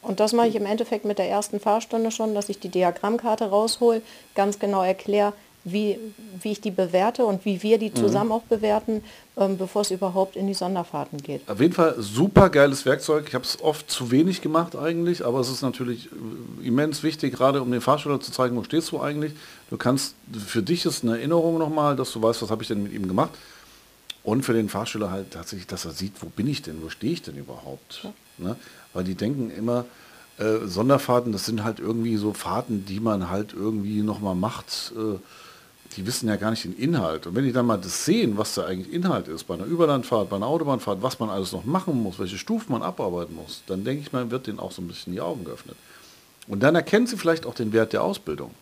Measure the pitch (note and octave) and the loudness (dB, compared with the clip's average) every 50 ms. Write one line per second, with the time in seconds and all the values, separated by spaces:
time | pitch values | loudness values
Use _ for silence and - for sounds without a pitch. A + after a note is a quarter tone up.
0 | - - G3+ - D#4 D#4+ A#3+ A#3 A#3 A3+ G#3+ G#3+ G3+ G3 G#3+ A3 A#3 - A#3+ G#3 | -4 -4 2 2 2 4 6 6 4 4 4 2 0 0 0 0 0 -2 -2 -2
1 | - G#3 G#3 G#3 F#3+ F3+ F#3+ G3+ G#3 - - G3+ - G#3+ G#3 A3+ A3+ - - A3+ | -2 -2 0 0 0 2 2 0 0 -2 -6 -2 2 2 2 2 2 -2 -2 0
2 | A3+ A3+ A3 - A3 A3 G#3+ G3+ G3+ G3+ G3 - - F#3 F3+ F3+ F3+ F3 F3 F3+ | 0 0 0 -2 -2 0 0 -2 -2 -4 -6 -8 -8 -2 0 4 4 4 2 2
3 | - G3+ A3+ A#3 A#3 A#3+ A3 A3 A#3 G3+ F#3+ G3+ G#3+ A3+ - - A#3+ A#3 A3+ A3+ | 0 0 0 0 2 0 0 0 0 2 4 4 4 4 2 4 4 4 4 4
4 | A3+ - - - - - - - G3 G3+ G3+ G3+ - G3+ G3+ F#3+ F#3 F#3 F#3+ F#3+ | -2 -8 -20 -20 -20 -6 0 2 2 2 2 0 0 0 2 2 4 2 2 0
5 | - - G3+ G#3 G3+ G3+ G3+ - - _ _ _ _ F#3 F3 G#3 G#3+ G#3 G3 A3+ | 0 0 2 4 4 2 0 -4 -18 _ _ _ _ -4 -2 0 0 0 -2 -2
6 | A3 A3 G3+ - G#3 A3 F#3+ F#3 - G#3+ G#3 - - G#3+ F#3 F#3 F#3+ E3+ E3+ F3+ | -6 -12 -14 -16 -20 -16 -16 -8 -4 -4 -4 -2 -4 -4 0 0 0 2 4 4
7 | F#3+ A3 B3 - B3 A3 G3+ F#3+ - G#3+ G3 F3 G#3 G#3+ A3+ G#3+ A3+ G#3+ - A#3+ | 4 4 2 2 2 2 2 0 0 0 -2 0 4 4 4 4 4 0 0 4
8 | A3+ G#3 - - G#3 A3+ A3 A#3 A3+ - A#3 G#3+ G#3+ G#3+ G#3 A3 G#3+ - A3 G#3+ | 4 4 4 4 2 2 0 -2 0 0 0 2 2 2 2 2 2 0 -2 -2
9 | G#3+ - - - - _ _ - G3 F#3+ G3 F3+ F#3 F3+ - G#3 G#3 G3+ - F3+ | -4 -8 -20 -20 -20 _ _ 0 2 2 2 0 -2 -2 0 0 0 0 0 0
10 | G3 F#3+ F3 F#3+ F#3+ F#3+ - - F#3+ G3 G3 F#3+ F3+ F3+ G3 F3+ E3+ - - D3 | -2 0 2 2 2 2 0 -2 -2 -2 -2 -2 -2 0 0 -2 -2 -4 -4 -6
11 | C#3+ - - D3 C#3+ - C#3+ C#3 - - G#2 G2 C3 E3+ F3 - E3+ D#3+ C3+ A#2 | -6 -6 -8 -12 -8 -8 -8 -8 -6 -6 2 4 4 4 6 6 4 4 4 0
12 | A2 G2+ G#2 A#2+ D#3 G3+ - F3+ G3 F3+ C#3+ D3 C#3+ C#3+ C3+ C3+ - C3 C3+ - | -6 -4 2 2 2 6 8 8 8 10 10 8 8 8 6 2 2 2 2 2
13 | - - D#3 D3+ D3+ - - B2+ B2 - - - - D#3 D3 D3+ - - - - | 2 0 0 0 0 -2 -4 -4 -4 -4 -8 0 0 0 0 0 -4 -6 -6 -6
14 | B2+ A#2 A#2+ C3+ D#3+ F#3 F#3 - - - D#3 E3 E3+ F3 - B2+ C3+ D#3+ E3+ E3+ | -2 2 4 4 6 4 2 -2 -4 0 0 0 0 0 -4 -4 -2 -2 0 0
15 | E3+ F3 F3 E3 - B2 A#2+ C3+ B2 A#2+ C3 A#2+ C3+ C3 A#2 - B2+ A#2+ A#2+ A2+ | 2 0 0 0 0 0 2 2 0 0 -2 -2 -2 -2 -2 -2 -4 -4 -4 -6
16 | - - - - - A2 A#2 - A#2+ - - - - B2+ A#2 C3 D3+ D#3 D3+ D3 | -8 -14 -14 -12 -10 -10 -10 -10 -12 -12 -12 -8 -2 0 2 2 2 0 -2 -2
17 | D3+ D#3+ D3+ D#3 - C3+ C3 - C3 C3+ C#3 C#3+ C3 B2 B2 A#2+ A#2 - C#3 D3 | -4 -4 -2 -2 -4 -4 0 4 4 4 4 4 0 0 -2 0 4 2 2 2
18 | C#3+ D3 C#3+ C3 - - - - B2+ B2 B2 A#2+ G#2 - - D#3+ E3 - - D3 | 2 -2 -2 -2 -2 -6 0 0 0 2 2 -2 -4 0 0 -2 0 0 -4 -4
19 | - C#3+ D3 D3+ D3+ D#3 D3+ D3+ - - - - - - - - - B2 C3 C3+ | -2 -2 -2 -2 -4 -6 -6 -10 -18 -20 -20 -20 -12 -10 -8 -2 2 2 2 2
20 | - - - - - - - A2 G#2 - - A#2 G2+ B2+ E3+ E3+ - F3+ C#3+ - | 0 -4 -8 -16 -18 -14 -12 -12 -10 -2 -2 -2 2 2 0 2 2 -2 -2 0
21 | - A#2 A2+ A2+ B2 C#3+ E3 E3+ D#3+ E3+ E3 E3 D#3+ D3+ D#3 D#3 D3 D3 C#3+ B2+ | 0 0 0 0 0 2 2 4 4 4 2 2 0 0 2 2 2 2 2 2
22 | C3+ B2+ - A#2 A2 A2+ A#2 - A#2+ G2 A2 A2 A#2 - A#2 G#2 G2+ G2+ - - | -2 -4 -2 2 4 4 4 2 0 -2 -2 -4 -2 -4 -2 -2 -2 -4 -4 -4
23 | G2 F#2 F#2 G#2 D3 E3 - - - - - - - - - - - - - _ | -2 0 2 2 2 0 -2 -14 -20 -20 -20 -20 -20 -20 -20 -20 -20 -20 -20 _
24 | _ _ - - _ A2 G#2+ C3+ C3+ - A#2+ A2+ A2 G2+ - G2+ G2+ - - A2 | _ _ -18 -8 _ 0 0 0 2 2 2 2 2 0 -2 -4 -4 -4 -4 -4
25 | G#2+ F#2+ F#2 G2 G2 F#2 - F2+ E2+ - - F#2+ F2+ - - F2+ - F2 D2+ - | -4 -4 -4 -6 -8 -10 -12 -14 -12 -12 -12 -12 -12 -10 -10 -8 -8 -10 -8 -6
26 | F#2+ G2 - - - E2+ - - G#2 C#3+ C#3+ - - E2 D#2 D#2 D#2+ D#2+ - - | -8 -8 -8 -10 -14 -12 -6 -2 -2 -2 -2 -4 -6 -10 -12 -10 -10 -12 -12 -6
27 | - A#2+ F3 E3 - - D2 C#2 C#2 C2 C2 - - - C2+ C2+ - _ - - | -4 -4 -4 -4 -8 -12 -14 -14 -14 -14 -14 -14 -12 -14 -14 -14 -16 _ -18 -16
28 | - G3 - _ _ _ - - F2 F#2 A#2 A#2 - - - - - - - F2+ | -14 -16 -16 _ _ _ -16 -8 -6 -6 -6 -8 -10 -20 -20 -20 -20 -12 -6 -6
29 | F#2 F#2 F#2+ F2+ - A2+ C#3+ C#3 B2 A2 D2 F2 A2 A#2 A#2+ B2 B2 B2 - - | -4 -4 -2 -2 -2 -2 -2 -2 -4 -6 -6 -4 -2 0 0 0 -2 -6 -14 -20
30 | - - - - - - - - G#2 A2 A2 A2 A#2 G2+ F2 F#2 A2 C3 C#3 C3+ | -20 -20 -20 -20 -20 -20 -8 -2 0 0 2 0 0 -2 -2 0 4 4 4 4
31 | - - B2 B2 A#2+ B2 G#2+ F#2+ - - A2+ A2 G#2 A2+ A2 - - G2 A2+ A#2 | 4 2 2 2 2 0 -4 -2 -4 -4 -4 -2 -2 -2 -4 -4 -4 -4 -2 -2
32 | A2+ A#2 A2+ G#2+ G2+ G#2+ G2+ - - F2+ F2+ A2+ B2 - A2+ G2+ F#2+ G2 F#2+ G2+ | 0 0 0 0 0 -2 -4 -4 -6 -4 -4 -4 -2 -2 -4 -4 -4 -6 -6 -2
33 | A2+ A2+ G#2+ G2 F#2 E2+ F#2 G2 G#2 G#2 - F2 G2 G#2+ A2 G#2 G2 G#2 G#2+ G#2 | 0 0 0 0 -2 -2 -2 -4 -4 -6 -8 -4 -4 -2 -2 -2 -4 -2 -2 0
34 | G#2 G#2+ G#2 G2 G#2 G2 F#2 F2+ F#2+ A2 A2+ - - - - - - - A#2 A2+ | 0 0 -2 -2 -2 -2 0 0 0 -2 -4 -6 -10 -10 -10 -8 -8 -10 -8 -6
35 | A2 A2 G2+ F#2 - - - - - - - - - - _ _ - - - - | -4 -4 -4 -6 -8 -16 -20 -20 -20 -20 -20 -20 -20 -20 _ _ -20 -18 -12 -8
36 | F#2+ G2+ B2 - - A2 G#2 F#2+ G#2 G#2+ A2+ A2 - F2 F#2 - A#2 C#3 E3+ C#3+ | -6 -4 -4 -2 0 0 0 0 0 -2 -2 -2 -4 -8 -6 -4 -2 0 2 2
37 | F#2+ D#2+ D#2+ D#2 - E2+ F2 A#2 C#3 C3+ A#2 B2+ A#2+ A#2+ A2 G2 F2+ F#2 E2+ - | 2 0 -2 -2 -6 -4 -2 0 0 2 2 2 2 2 2 0 0 -6 -6 -4
38 | - - F#3 A#3 A3+ C3+ G#2 G2+ G#2+ - - - F2+ E2 F#2+ F#2 F#2 - - E3+ | 0 2 2 4 4 2 2 0 -2 -2 -2 -4 -4 -4 -4 -6 -6 -6 -4 -2
39 | F3+ F#3+ D3+ G#2 E2+ D2 D#2+ E2 - - F#2 E2 F#2+ A#2 E3+ E3+ E3+ D3+ C#3+ C3 | 0 0 0 0 -2 -4 -8 -10 -6 -6 -6 -6 -4 -4 2 2 4 4 4 2
40 | A#2 - B2 A2+ G2+ F#2 G2+ G2 G2+ A#2+ D3+ E3 D#3+ C#3+ C3+ A2+ - - G2+ F#2 | 2 2 2 2 2 2 -2 -2 0 0 0 0 0 0 0 -2 0 -4 -4 -2
41 | G#2 C3 - - A#2 G#2+ F#2+ G2 F#2+ F#2 - F2+ E2+ A2 D#3 F#3 F#3 F#3 D3+ B2 | -2 -4 -2 -2 -4 -4 -2 -4 -4 -4 -4 -6 -4 0 0 0 0 0 0 0
42 | A2 G2 F2+ - G2+ F2+ G2 F#2+ - - A3 A3+ A3 - C3+ A2+ - F2 F#2 - | 0 -2 -4 -6 -6 -6 -6 -8 -6 -4 -4 -4 -2 -4 -4 -4 -4 -6 -4 -2
43 | C#3 G2 F2 F2 E2+ D2+ E2 D#2+ D#2 D#2 - - - - G2 F#2+ G2 B2 C3+ D3 | -4 -2 -2 -4 -6 -6 -10 -14 -14 -14 -16 -18 -10 -8 -6 -4 -2 -4 -4 -4
44 | D3 C#3+ - B2+ B2 A#2 A#2 C3 B2+ - G#2 G#2 - F#2+ - - F2+ E2+ F2 - | -6 -6 -4 -4 -4 -2 -4 -6 -6 -8 -10 -8 -8 -10 -10 -10 -12 -12 -12 -12
45 | - - F2+ G2+ C#3+ - E3+ B2+ F2+ D2 - - - - - - - - - - | -10 -8 -8 -6 -4 -6 -6 -6 -8 -12 -12 -14 -14 -18 -20 -20 -20 -20 -20 -20
46 | - - - - _ _ _ _ - - G2+ G2+ A#2+ C#3 E3 F3 D3 - - G#3+ | -20 -20 -20 -20 _ _ _ _ -12 -8 -2 4 4 6 6 4 2 4 4 4
47 | B3 A#3+ A#3 F#3+ - E3 E3 D#3+ - B2+ - - A#2+ G#2+ G#2 A2+ A2 A2 - G#2 | 4 4 -2 -2 2 2 2 2 -2 -10 -6 -4 -4 2 4 4 4 4 2 0
48 | - F2+ G2 - - - D2+ C#2+ C#2 A#1 - - | 0 0 0 -2 -6 -8 -6 -6 -8 -12 -12 -20